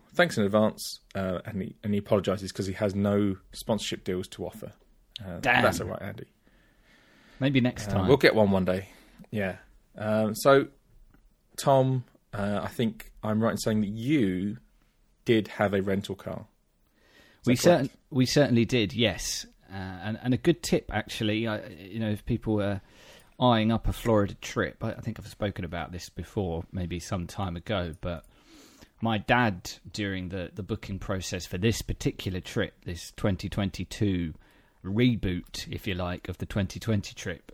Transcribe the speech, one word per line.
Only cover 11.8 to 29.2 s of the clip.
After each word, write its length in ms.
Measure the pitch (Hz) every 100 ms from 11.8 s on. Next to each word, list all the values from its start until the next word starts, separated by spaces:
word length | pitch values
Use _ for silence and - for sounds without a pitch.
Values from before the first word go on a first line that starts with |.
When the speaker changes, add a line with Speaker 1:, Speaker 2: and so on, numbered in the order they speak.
| 131 127 - _ _
Speaker 1:
uh, 280 | 104 101 101
I 60 | 107
think 420 | - 110 - - -
I'm 220 | 110 107
right 80 | 113
in 60 | 98
saying 240 | 117 107
that 80 | 101
you 680 | 110 120 151 98 90 101 120 - _ _ _ _ _ -
did 240 | 110 98
have 240 | - 101
a 80 | 98
rental 340 | 98 95 - 95
car. 300 | 95 90 - _ _ _ _ _ _ _ - _
Is 60 | 117
Speaker 2:
We 80 | 127
Speaker 1:
that 60 |
correct? 200 | 170 165 139
Speaker 2:
certain-, 20 | - _
we 140 | 127 127
certainly 380 | 147 139 117
did, 300 | 110 127 98
yes. 520 | 110 110 87 - - - _ -
Uh, 60 | 98
and, 440 | 95 92 101 110
and 100 | 123
a 40 | 123
good 260 | 170 160
tip, 260 | - 175 -
actually, 540 | 104 - - 107 110 113
I, 180 | 107 -
you 320 | 78 95 110
know, 100 | 110
if 140 | 104 -
people 360 | 113 113 107
are 180 | 101 101 - - - - - -
eyeing 320 | 123 113 110
up 160 | 113 -
a 20 |
Florida 400 | - 117 107 98 -
trip, 460 | - 120 85 -
I, 100 | 110
I 80 | -
think 180 | 117 104
I've 80 | -
spoken 380 | - 101 - 85
about 260 | 85 80
this 160 | 87 -
before, 560 | - 85 110 90 80 -
maybe 280 | 95 85 87
some 260 | - 98 85
time 300 | - 95 85
ago, 360 | - 98 87 76
but 240 | 90 80 - _ _ - - - - _
my 160 | 113
dad, 520 | 107